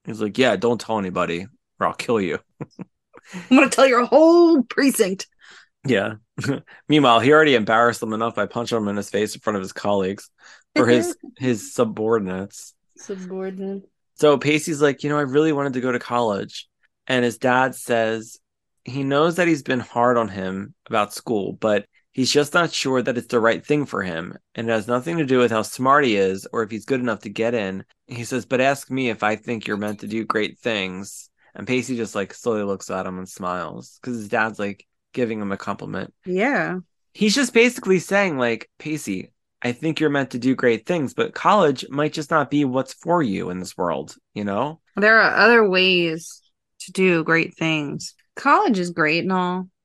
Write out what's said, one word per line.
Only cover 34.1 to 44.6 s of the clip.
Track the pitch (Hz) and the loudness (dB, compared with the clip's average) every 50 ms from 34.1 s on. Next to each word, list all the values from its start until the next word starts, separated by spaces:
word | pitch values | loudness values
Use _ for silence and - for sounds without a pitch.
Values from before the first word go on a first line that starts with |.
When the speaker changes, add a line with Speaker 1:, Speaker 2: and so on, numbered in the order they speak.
| 123 | -8
Speaker 1:
his | 117 107 101 | -8 -6 -4
dad's, | 117 113 110 113 104 - | -2 -2 -2 -2 -2 -6
like, | 104 101 101 - - _ _ _ _ _ _ | -6 -8 -8 -10 -16 _ _ _ _ _ _
giving | - 123 110 113 107 | -4 -4 -2 -2 -6
him | 104 101 98 | -6 -6 -6
a | 95 | -8
compliment. | - - 101 - 98 101 101 95 95 - _ _ _ | -6 -8 -8 -8 -8 -10 -8 -8 -10 -10 _ _ _
Speaker 2:
Yeah. | 185 180 185 208 269 285 208 160 160 175 185 175 _ _ _ _ _ _ | -6 -2 -2 0 0 0 -2 -2 -4 -4 -8 -10 _ _ _ _ _ _
Speaker 1:
He's | - 202 214 202 | 0 0 2 2
just | 277 285 240 - | 2 0 2 4
basically | 233 233 247 240 - - 190 190 180 | 4 4 4 2 -2 0 2 2 2
saying, | - - 196 202 202 190 156 131 | 2 0 0 2 2 2 0 0
like, | 123 117 117 110 - - _ _ | 0 0 0 -4 -6 -16 _ _
"Pacey, | - 156 156 147 - - 95 92 - - _ _ _ _ _ _ | -10 -8 -8 -8 -6 -6 -6 -8 -8 -12 _ _ _ _ _ _
I | - 123 120 | -6 -6 -6
think | - 156 160 151 - | -2 -4 -4 -2 2
you're | 160 151 | 0 2
meant | 143 143 135 127 | 2 0 -2 -2
to | - 123 | -4 -2
do | 117 131 131 | 0 0 0
great | - - 123 117 107 - | 2 2 2 2 2 0
things, | - 180 170 143 117 - | -2 -2 -2 -2 -4 -2
but | - 120 - - | -4 -4 -4 -4
college | - - 165 196 214 185 147 139 - - - | -2 2 2 4 4 4 2 2 0 -6 -8
might | 131 143 151 156 147 | -4 -2 -2 -2 -4
just | 160 151 - | -6 -6 0
not | 165 156 143 127 | 0 0 0 2
be | 143 147 147 | 0 0 0
what's | 131 123 131 131 - - | 2 0 -2 -4 -4 -8
for | - - 165 170 175 156 | -12 -4 -2 0 0 2
you | 110 95 92 92 90 | 0 -2 -4 -4 -6
in | 90 92 | -8 -8
this | 90 - - | -10 -12 -6
world, | - 90 87 80 69 73 - - - _ _ _ | -4 -4 -2 -2 -4 -6 -10 -16 -20 _ _ _
you | - 104 | -8 -6
know?" | 104 98 104 | -4 -2 -2